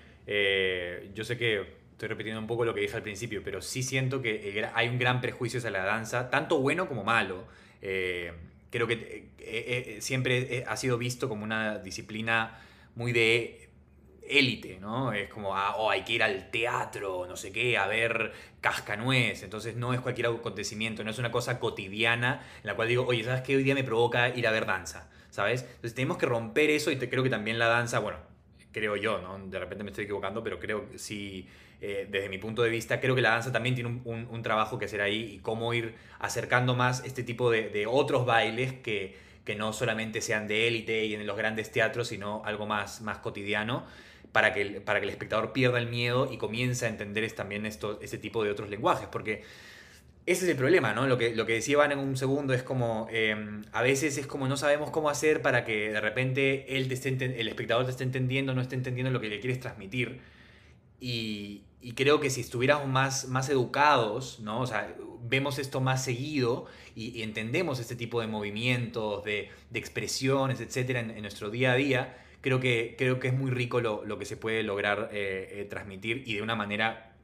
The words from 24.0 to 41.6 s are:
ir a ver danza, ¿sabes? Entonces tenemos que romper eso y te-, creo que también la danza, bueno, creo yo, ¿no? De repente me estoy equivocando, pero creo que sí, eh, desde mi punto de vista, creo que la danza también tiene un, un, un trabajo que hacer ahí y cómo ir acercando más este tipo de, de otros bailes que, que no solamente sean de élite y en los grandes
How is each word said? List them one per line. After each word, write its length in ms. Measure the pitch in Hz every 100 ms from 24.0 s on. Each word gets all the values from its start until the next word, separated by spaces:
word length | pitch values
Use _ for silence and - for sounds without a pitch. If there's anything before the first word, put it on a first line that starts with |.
| 120 120 123
ir 180 | 123 113
a 40 |
ver 160 | 110 107
danza, 420 | 95 87 85 - - -
¿sabes? 320 | - 101 127
Entonces 320 | - - 120
tenemos 240 | 127 143 175
que 80 | 147
romper 420 | 117 110 110 151
eso 220 | 151 165
y 60 | 131
te-, 120 | 123
creo 140 | 127
que 80 | 131
también 280 | 110 104 117
la 100 | 117
danza, 320 | 117 120 123
bueno, 180 | 104 80 - - - - -
creo 260 | 110 107 104
yo, 220 | 110 95
¿no? 160 | 87 98 95
De 100 | 92
repente 240 | 90 98
me 80 | 101
estoy 120 | 104
equivocando, 400 | 101 98 95 110
pero 140 | 110 90
creo 320 | 98 107 -
que 80 | -
sí, 500 | - 104 101 95 95 - - -
eh, 260 | 104 98 98
desde 180 | 98 98
mi 80 | 95
punto 260 | 110 110
de 60 | 117
vista, 320 | 117 - 123
creo 140 | 131
que 80 | 127
la 80 | 113
danza 200 | 117 127
también 240 | 113 120
tiene 140 | 127 117
un, 140 | 120
un, 240 | 120 113 120
un 120 | 117
trabajo 360 | 110 110 107 110
que 60 |
hacer 160 | 101 104
ahí 360 | 101 110 113 95
y 20 |
cómo 340 | 113 113 117
ir 220 | 117 113 - - -
acercando 560 | - 120 107 123 127
más 280 | 123 123 127 113
este 160 | 127
tipo 280 | 120 117 123
de, 200 | 110 104
de 160 | 101 107
otros 400 | 131 135 139 120
bailes 480 | 117 110 113 131
que, 420 | 131 117 101 95 - - - -
que 80 |
no 180 | 104 107
solamente 480 | 107 117 110 110 107
sean 260 | - 107 104
de 200 | 107 117
élite 380 | 113 104 110 110
y 80 |
en 120 | 107 104
los 120 | 101
grandes 340 | 110 110